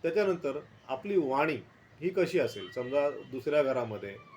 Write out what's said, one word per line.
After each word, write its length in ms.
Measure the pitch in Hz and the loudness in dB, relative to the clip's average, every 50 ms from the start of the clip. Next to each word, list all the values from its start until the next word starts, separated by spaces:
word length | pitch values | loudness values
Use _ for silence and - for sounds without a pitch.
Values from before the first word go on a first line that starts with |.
| - | -2
त्याच्यानंतर 560 | 165 180 214 208 190 175 175 - 139 135 147 - - - - - | 2 2 2 2 2 0 0 -2 -4 -4 -4 -10 -12 -20 -20 -6
आपली 300 | - 131 - - 202 202 | -6 -6 -6 -2 2 2
वाणी 380 | 185 151 131 131 139 151 160 147 107 - - - - - - - - | 2 2 4 2 2 2 2 0 -4 -8 -14 -20 -20 -20 -20 -14 -6
ही 80 | 147 185 | -4 -2
कशी 300 | 185 196 175 - 180 175 | 2 2 0 2 2 2
असेल, 320 | 131 110 - 101 98 90 | 2 0 -2 -6 -12 -8
समजा 380 | - 127 123 127 135 143 143 147 | -6 -6 -4 0 2 2 2 2
दुसऱ्या 540 | 139 - - 127 131 131 - 151 143 151 143 | 0 -4 -12 -10 -10 -6 -2 2 2 4 4
घरामध्ये, 520 | 135 131 127 120 110 107 98 101 101 98 110 - - - | 4 2 0 -2 -2 -6 -8 -8 -10 -12 -12 -16 -20 -20